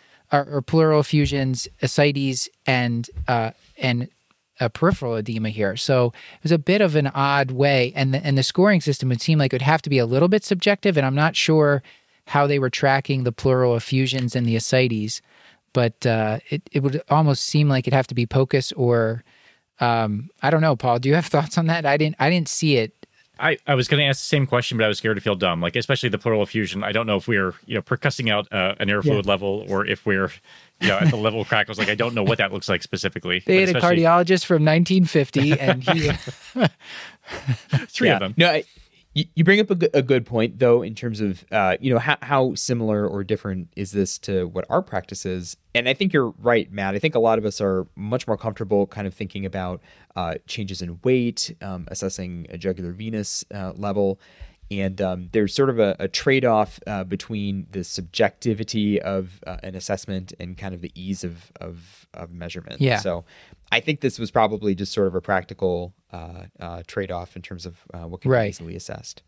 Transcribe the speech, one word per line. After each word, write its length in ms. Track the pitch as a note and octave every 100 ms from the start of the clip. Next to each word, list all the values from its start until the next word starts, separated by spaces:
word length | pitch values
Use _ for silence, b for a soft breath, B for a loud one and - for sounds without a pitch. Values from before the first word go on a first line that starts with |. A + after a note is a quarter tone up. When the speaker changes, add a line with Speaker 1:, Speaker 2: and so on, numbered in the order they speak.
| b b _
Speaker 1:
or, 140 | C#3+ C#3
or 160 | C#3+
pleural 400 | - D#3+ D#3+ D3+
effusions, 640 | D3 D3+ C#3 C#3+ C3 B2 - -
ascites, 680 | B2+ - D3 C#3 C#3 B2+ - _ -
and, 440 | B2+ A#2+ A#2 A#2 - -
uh, 240 | A#2+ A2+ - _ -
and, 300 | C3 A#2+ B2 _ _ _ _ -
uh, 80 | A#2
peripheral 460 | - E3+ G3 B2+ A2+
edema 340 | G#2+ A2+ A2
here. 260 | G#2+ G2+ A2
So 320 | - C3 A#2+
it 360 | - - -
was 100 | D3+
a 40 | E3
bit 220 | D3+ G3+
of 160 | F#3+ D3+
an 120 | C#3
odd 440 | C#3 C#3 C#3 C3
way, 400 | B2+ C#3+ C3+ B2
and 200 | - C3+
the, 120 | C3+ D3
and 120 | C#3
the 60 |
scoring 360 | - - G3+ F#3+
system 300 | D3 C3+ C3
would 120 | A#2+
seem 160 | - D#3
like 140 | C3
it 40 | C3
would 60 |
have 200 | C3 D#3
to 60 | D3
be 80 | C#3
a 80 | A#2
little 240 | C3 F3
bit 160 | G#3+ -
subjective, 520 | F#3+ G#3 G3+ G3+ D#3
and 80 | C3
I'm 80 |
not 220 | C#3 D#3 C3+
sure 480 | - D#3 D3 C#3 b b b b -
how 200 | C#3+ C#3+
they 100 | C#3+
were 120 | C3
tracking 560 | - C#3 C3+ - C3+ B2
the 80 |
pleural 420 | A#2 C3+ B2+ B2+ A#2
effusions 580 | - C3+ C3 C3 B2
and 140 | B2+ A#2
the 80 | A2+
ascites, 640 | - C3 B2+ A2+ G#2+ - b b b b _
but, 320 | B2+ A#2+ - B2
uh, 340 | A2+ G#2+ A2+ -
it, 180 | D3 -
it 100 | D3+
would 200 | C3+ D3 -
almost 340 | D3 D#3 B2+
seem 240 | - D3+ D3
like 160 | C3
it'd 100 | B2
have 140 | C#3 B2+
to 80 | A#2+
be 100 | A#2
pocus 460 | C3+ C3 C#3 -
or, 540 | - B2 A#2 A2+ A2+ b b b b b -
um, 480 | B2 A#2 A2 G#2 C#3+ _
I 80 | C3+
don't 120 | D#3
know, 160 | D#3+ B2+
Paul, 220 | B2+ A#2+
do 100 | C3+
you 60 | D#3
have 100 | E3
<laughs> 20 |
thoughts 300 | D3 D3+ -
on 100 | E3
that? 180 | E3 D3
I 120 | D3
didn't, 180 | D3+ E3
I 120 | C#3
didn't 200 | F3+ D3
see 280 | - D#3 C3
it. 160 | A2 - - b b -
Speaker 2:
I, 160 | D#3 D#3 -
I 80 |
was 140 | C3+ B2+
gonna 160 | D3
ask 160 | C#3 C3+
the 60 | -
same 200 | D3 C3
question, 320 | B2 - A#2
but 60 |
I 60 | A2
was 80 | G2+
scared 180 | A2 G2+
to 60 |
feel 140 | A2 F#2+
dumb, 260 | F#2+ E2+
like, 160 | E2+ A#2+
especially 320 | - C3+ B2
the 80 | G2+
pleural 260 | A#2+ A2
effusion. 400 | G2+ A2 F#2+ F#2+
I 80 | G2+
don't 160 | G#2+ A2+
know 80 | G2+
if 100 | -
we're, 280 | G#2 F#2 - -
you 80 |
know, 80 | A2
percussing 480 | - B2 C#3+ - A#2
out, 220 | G#2 G2+
uh, 240 | G#2 F#2 G2+
an 100 | G2+
air 80 | G#2
Speaker 1:
Yeah. 140 | D3+
Speaker 2:
fluid 120 | G#2+ F#2+
level 380 | G2 G2+ G2+ G2
or 160 | G2 G#2
if 200 | G2 -
we're, 240 | F#2+ F#2+ - B B B _
you 80 | G2
know, 80 | G2
at 120 | D#3+
the 60 | A#2+
level 240 | A2 A2
of 80 | G2
crack. 220 | A2 G#2
I 20 |
was 60 | G#2
like, 100 | G2+
"I 80 | G#2
don't 180 | A#2
know 100 | A#2
what 140 | G2 A#2
that 120 | G2
looks 160 | G2 -
like 160 | F2+
specifically." 560 | - F#2+ F#2+ - F2+ F#2 -
Speaker 1:
They 140 | F#3
Speaker 2:
But 80 | F#3
Speaker 1:
had 80 | E3
a 20 |
Speaker 2:
especially 260 | F3 E3+
Speaker 1:
cardiologist 400 | E3 F3 F3 F#3
from 220 | - E3+ D3+
nineteen 400 | D#3+ F3 F#3+ E3+
fifty, 520 | D#3 C#3 C#3 C#3+ C#3
and 240 | C#3 C3
he 280 | C3 E3+ D3+
Speaker 2:
<laughs> 560 | - - - - B3+ A3+ - B B B B B B B A#2+ B C#3 -
Three 220 | - A#3
Speaker 3:
Yeah. 60 | A2+
Speaker 2:
of 40 |
them. 140 | F#2+ B2+
Speaker 3:
No, 140 | E3+
I, 140 | D#3 - b b b b
you, 120 | C#3+ D#3 -
you 80 |
bring 160 | E3 G3+
up 120 | G#3
a 40 | F3+
g-, 140 | D#3+
a 80 | D3
good 240 | B2+ C3 A2+
point, 340 | A#2 A#2 A2+
though, 220 | B2 A#2+
in 140 | G2 A2
terms 240 | A#2+ G#2
of, 240 | G#2 F2+ -
uh, 260 | G#2+ F#2+ F2+
you 120 | B2+
know, 80 | A#2
how, 180 | A#2 D3
how 340 | - C#3 C3 -
similar 520 | - A#2+ A2 G#2 G#2
or 160 | G2+
different 460 | G2 G#2 G#2 F#2 E2+ -
is 160 | F#2+
this 260 | G2+ F#2+ -
to 280 | - F#2+ F2
what 180 | F#2 -
our 120 | E3
practice 440 | F#3+ F#2+ - G2 G2
is? 320 | F#2 F2 - _
And 160 | A#2 B2
I 40 |
think 200 | C3+ G3
you're 160 | D#3 A#2+ -
right, 320 | A#2+ A#2 -
Matt. 220 | G2+ G2
I 60 | G2+
think 160 | D#3+ B2
a 40 |
lot 200 | A2+ A2
of 60 | G#2+
us 140 | -
are 280 | G2+ F#2 F#2 -
much 320 | G#2 B2+ -
more 100 | G#2+
comfortable 480 | A2+ G2+ G2+ G2+ G2
kind 200 | - G2
of 60 |
thinking 320 | - G2 G2+ G2
about, 360 | F#2+ F2+ F#2 b b b -
uh, 200 | E2+ D#2+ -
changes 340 | - G2 F#2
in 180 | F2 E2+
weight, 520 | B2 B2+ A#2+ - - -
um, 260 | G2+ F2+ E2
assessing 560 | F#2+ G2 - F2+ F2 E2
a 80 | F2
jugular 340 | F#2 F#2 F2
venous, 520 | F2+ A2+ A2 G#2 - -
uh, 200 | G2+ F#2+ -
level. 440 | G2+ G2+ G2 F#2+ b b b b -
And, 300 | G2+ F#2+ F#2+
um, 280 | F#2+ F2+ F2+
there's 240 | A2 G2+ -
sort 160 | C3+
of 80 | A#2
a, 160 | G#2 -
a 100 | F#2+
trade-off, 720 | - - C3+ B2 A2 G#2 - -
uh, 180 | G2+
between 640 | F#2 G2 - G#2+ G2+ G2 -
the 120 | G2
subjectivity 1200 | F2 - E2+ - G#2 - A#2+ G#2+ A2 A2 G#2 G2+
of, 380 | F#2+ F#2+ F#2 F#2+ -
uh, 100 | F#2
an 100 | F#2+
assessment 600 | F#2 - G2 - F#2+ F#2 -
and 160 | F2 F2+
kind 200 | G2 F2+
of 60 |
the 100 | E2+
ease 300 | E2 F#2 F#2+
of, 280 | F2+ E2+ - -
of, 480 | E2+ E2+ E2+ - _
of 180 | - E2+
measurement. 480 | F2 E2+ F2+ - -
Speaker 1:
Yeah. 180 | C#3 A2
Speaker 3:
So 280 | F#2+ E2+ b b b b _
I 80 | A#2
think 220 | D#3 D3
this 180 | C3 -
was 100 | A2
probably 460 | A#2+ A2 G#2 G#2 F#2+
just 180 | G2+
sort 140 | - G2
of 80 | F#2
a 60 |
practical, 760 | - F#2+ F2+ - F#2+ F2 F2+ - _
uh, 320 | F#2 E2 F2 F#2 _
uh, 240 | F2 E2+ E2+
trade-off 500 | - F#2+ F2 F2 -
in 60 |
terms 240 | - F2+ F2
of, 140 | E2+ - F2
uh, 120 | E2
what 140 | F2
can 80 | C3
Speaker 1:
Right. 140 | B2
Speaker 3:
be 60 | G#2
easily 260 | G2+ E2 F2
assessed. 480 | - - - -